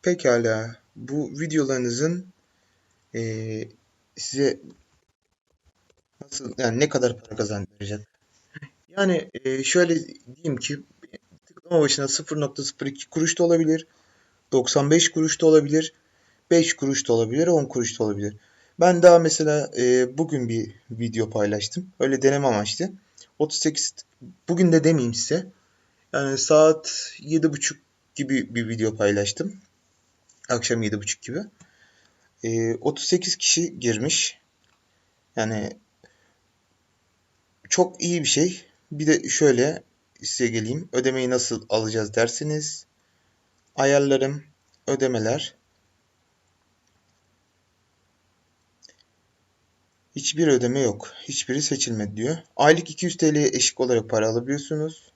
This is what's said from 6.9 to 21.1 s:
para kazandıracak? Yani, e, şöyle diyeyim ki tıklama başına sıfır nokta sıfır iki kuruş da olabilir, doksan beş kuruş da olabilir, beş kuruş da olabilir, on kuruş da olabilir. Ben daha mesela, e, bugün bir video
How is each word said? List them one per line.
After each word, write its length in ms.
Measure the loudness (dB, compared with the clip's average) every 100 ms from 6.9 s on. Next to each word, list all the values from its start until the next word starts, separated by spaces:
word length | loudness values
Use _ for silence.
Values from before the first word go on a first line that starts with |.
| 2 0 -2
para 180 | -12 -6
kazandıracak? 720 | -4 -4 -8 _ -10 -10 -12 _ _ _ _ -20 -20 _ _ 0
Yani, 340 | 2 2 -2 -6
e, 200 | -4 -2
şöyle 300 | 0 2 4 2 -4
diyeyim 500 | -16 -20 -10 -6 -6
ki 240 | -6 -10 -12 _ -20 -20 _ _ _
tıklama 340 | -20 -2 2
başına 280 | 2 0 -2
sıfır 320 | -4 -6 -6
nokta 240 | -6 -6
sıfır 220 | -10 -8 -10
iki 240 | -10 -8
kuruş 280 | -2 -2 0
da 60 |
olabilir, 420 | 2 4 2 0 -4 _ _ _ _ _ _
doksan 380 | 0 2 0 4
beş 200 | 4 4
kuruş 300 | 0 -2 2
da 60 | 6
olabilir, 480 | 6 6 0 -2 _ _ _ _ _ _
beş 240 | 2 2 -2
kuruş 320 | -2 -2 2
da 40 |
olabilir, 340 | 2 2 2 2
on 180 | 2 2
kuruş 320 | -2 -4 -2
da 60 |
olabilir. 320 | -2 -2 -6 -10 _ _ _ 2
Ben 220 | 4 8
daha 160 | 10 10
mesela, 520 | 6 0 0 0 -2 0
e, 400 | 2 4 2 -2
bugün 300 | -4 -2 -2
bir 260 | -4 -6 -12 _
video 400 | -8 -4